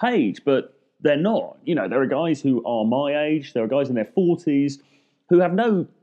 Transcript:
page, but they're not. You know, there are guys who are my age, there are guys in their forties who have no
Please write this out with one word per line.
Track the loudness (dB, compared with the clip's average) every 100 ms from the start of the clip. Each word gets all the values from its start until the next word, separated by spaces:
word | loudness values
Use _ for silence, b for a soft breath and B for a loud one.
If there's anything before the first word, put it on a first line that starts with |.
page, | -2 0 0 -2
but | 0 0 -2 _ _ _
they're | 0 2
not. | 0 -2 -4 -10
You | -4
know, | -2 0
there | 0
are | 0
guys | 0 -2 -2
who | 0 0
are | -2 -2
my | 0 0 -2 -2
age, | -2 -2 -4
there | -4
are | -2
guys | -2 -2
in |
their | -4
forties | -2 0 0 0 0 0 0 -4 b b b b _
who | 4
have | 4
no | 2 0 0 -2 _